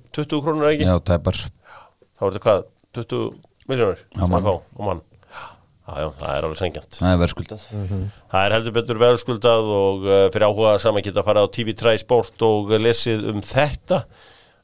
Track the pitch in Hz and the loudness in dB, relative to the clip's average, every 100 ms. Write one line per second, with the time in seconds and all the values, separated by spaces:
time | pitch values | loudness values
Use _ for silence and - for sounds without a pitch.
0 | - - 147 151 151 156 151 151 92 87 | -12 -8 -4 -4 -2 0 0 2 2 2
1 | - 85 - - - - _ - - _ | 0 0 0 -4 -8 -16 _ -20 -20 _
2 | _ - 98 98 113 95 - _ _ 120 | _ -4 -4 0 2 2 0 _ _ -12
3 | 117 123 110 - _ _ - 131 104 87 | -6 -4 -6 -8 _ _ -6 0 0 -2
4 | - 92 90 90 101 85 - - 101 85 | -8 -4 0 0 0 -2 -6 -8 -6 -6
5 | - - _ - - - _ _ - 71 | -10 -20 _ -20 -20 -20 _ _ -14 -8
6 | 78 - 76 71 82 78 90 - - - | -8 -8 -6 -4 -4 -4 -6 -8 -14 -4
7 | 90 90 87 - - 110 - 104 95 98 | 0 2 0 -4 -12 -14 -12 -8 -6 -4
8 | 98 - - 95 101 113 113 113 123 110 | -6 -10 -4 -2 0 0 -2 -4 -2 2
9 | 120 117 - 113 120 113 110 101 98 98 | 4 4 -2 0 2 4 2 2 0 0
10 | 98 98 95 104 104 104 110 104 113 104 | 2 4 4 4 2 4 2 4 2 0
11 | 98 98 98 104 101 - 110 101 113 110 | -2 -2 2 2 2 0 -6 0 2 2
12 | - 120 - - 113 107 101 110 117 113 | 2 0 0 0 0 2 2 2 2 0
13 | 120 110 107 104 - 127 147 - - 175 | 0 -2 -4 -6 -4 -2 -2 -2 -4 -4
14 | - - - - _ _ | -4 -18 -20 -20 _ _